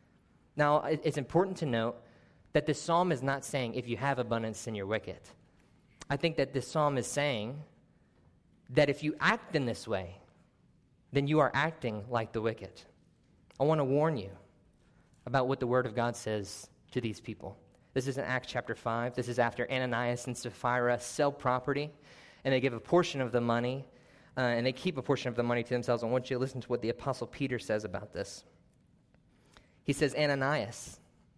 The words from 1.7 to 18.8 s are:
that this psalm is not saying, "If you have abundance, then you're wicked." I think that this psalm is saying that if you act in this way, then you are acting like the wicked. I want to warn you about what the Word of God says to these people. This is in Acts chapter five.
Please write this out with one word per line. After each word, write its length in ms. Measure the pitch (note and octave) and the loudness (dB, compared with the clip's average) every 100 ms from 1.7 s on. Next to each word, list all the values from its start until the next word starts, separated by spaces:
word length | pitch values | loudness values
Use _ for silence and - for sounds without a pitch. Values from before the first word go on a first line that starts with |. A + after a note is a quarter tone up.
| A#2 A#2 - - - - - - | 0 0 -4 -14 -20 -20 -20 0
that 100 | D3+ | 0
this 160 | D3+ C#3+ | 2 -2
psalm 320 | - E3+ F3+ | 2 4 4
is 100 | C3+ | 2
not 220 | C3+ C#3 | 0 -2
saying, 300 | - C#3 A#2+ | -2 -4 -2
"If 140 | A#2+ A#2 | -4 -4
you 80 | A2+ | -2
have 200 | C#3 C3 | 0 0
abundance, 460 | A2 A#2 A2 G#2+ | 0 -2 -2 -6
then 100 | B2 | -6
you're 120 | G#2+ G2 | -6 -2
wicked." 340 | A2 - F2+ - - _ _ _ _ _ - - | -2 -4 -14 -16 -20 _ _ _ _ _ -12 -4
I 80 | C#3 | 0
think 200 | E3+ D3+ | 0 2
that 180 | C3+ | 0
this 120 | C#3 - | 0 -2
psalm 300 | D#3+ D3 C3+ | 2 4 2
is 100 | - | 0
saying 560 | C#3+ D3 A#2 G#2+ C#3+ D3+ _ _ _ _ _ _ _ _ _ - | 0 0 0 -4 -8 -14 _ _ _ _ _ _ _ _ _ -2
that 180 | B2+ C#3+ | 4 4
if 140 | C#3 | 2
you 140 | D3+ - | -2 0
act 340 | E3 A3+ - | 2 2 0
in 120 | D#3+ B2 | 0 0
this 200 | G#2+ - | -4 -4
way, 300 | G2 F2+ F#2 - _ _ _ _ _ _ _ - | -4 -4 -12 -20 _ _ _ _ _ _ _ -4
then 140 | C#3 C#3+ | 0 4
you 140 | D#3 | 4
are 100 | C#3 | 4
acting 500 | - D#3 D#3+ A#2+ G#2+ A2 | 4 0 0 -4 -4 -2
like 240 | A#2+ A2 | -2 -2
the 80 | A2+ | -2
wicked. 420 | A2 A2 F#2+ - - _ _ _ _ _ _ - | -2 -4 -10 -16 -20 _ _ _ _ _ _ -2
I 60 | |
want 160 | C#3+ D#3 | 2 2
to 40 | |
warn 320 | C3+ C#3 D#3+ C3+ | 4 4 4 2
you 140 | F#2+ - - _ _ _ _ _ _ _ - | -4 -12 -20 _ _ _ _ _ _ _ -2
about 220 | C3 B2+ | 0 2
what 100 | C3+ | 0
the 80 | B2 | 2
Word 200 | B2+ B2 | 2 2
of 100 | A2 | 0
God 180 | A#2+ | 0
says 540 | A#2 A2 G#2+ G2 - - _ _ | -2 -2 -2 -4 -12 -16 _ _
to 80 | B2+ | -4
these 200 | A#2 G2+ | -2 -4
people. 380 | - G#2 F#2+ G2 - _ _ | -10 -10 -10 -14 -20 _ _
This 120 | C#3+ C3+ | -2 -2
is 100 | C3 | -2
in 80 | |
Acts 220 | - B2+ - | -2 -2 -2
chapter 280 | B2 - | -4 -4
five. 380 | A2 | -4